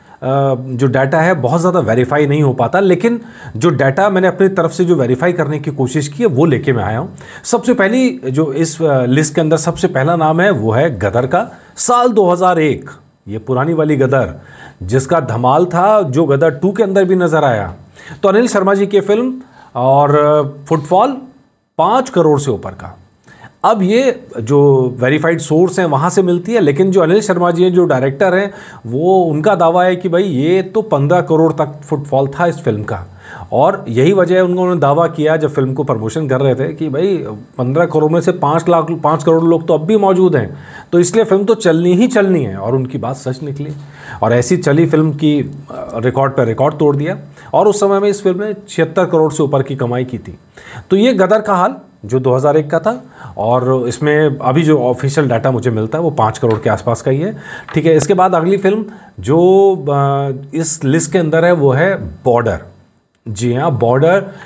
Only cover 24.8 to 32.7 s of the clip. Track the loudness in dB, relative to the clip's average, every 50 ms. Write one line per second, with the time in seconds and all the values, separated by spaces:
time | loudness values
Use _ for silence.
24.8 | 2 0 -2 0 0 0 2 2 0 0 0 -2 -2 0 2 2 2 2 0 -2
25.8 | -2 0 0 0 0 0 0 0 2 2 0 -2 -2 -2 0 0 2 2 2 2
26.8 | 0 2 4 2 2 4 2 2 2 0 0 0 0 0 2 2 2 2 4 2
27.8 | 2 2 2 0 0 -2 0 0 0 2 2 0 -2 -2 -6 -12 -18 -20 -20 -18
28.8 | -12 -8 -6 -2 2 2 4 4 2 2 -2 0 0 0 2 4 2 2 4 4
29.8 | 2 2 0 0 -2 -2 0 0 0 0 -2 -2 0 2 0 0 0 -2 -4 -4
30.8 | -2 0 0 0 2 2 2 2 2 2 2 2 2 2 2 0 -4 -4 -6 -12
31.8 | -8 -6 -6 -6 -4 -2 -2 -2 0 -2 -2 -2 -2 -2 -2 -2 -4 -4